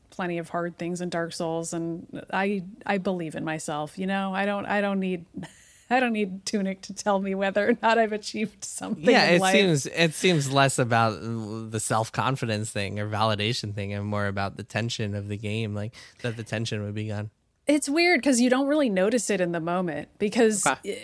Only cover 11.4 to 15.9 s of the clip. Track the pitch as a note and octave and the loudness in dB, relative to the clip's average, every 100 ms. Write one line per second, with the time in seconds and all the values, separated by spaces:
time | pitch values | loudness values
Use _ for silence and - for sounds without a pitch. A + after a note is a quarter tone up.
11.4 | G#2+ A2+ A2 A2 - A2+ A2+ - A2 C3+ | -4 -6 -6 -4 0 0 0 -2 -2 0
12.4 | A#2 G#2 A2 G#2 G2 G2+ G#2+ G#2 A2 G#2+ | -2 -2 -2 -4 -4 -4 -4 0 2 2
13.4 | G#2+ A#2+ G#2 G#2 G2 G2+ G#2 G#2 G2+ G2 | 0 -2 -4 -6 -6 -4 -4 -2 -2 -2
14.4 | G2 - G#2+ G#2+ A2+ - G#2+ G2+ G2+ G#2 | -4 -6 -6 -4 -4 -4 -4 -4 -6 -8
15.4 | G#2+ A2 A2 G#2 G#2+ | -6 -4 -4 -6 -8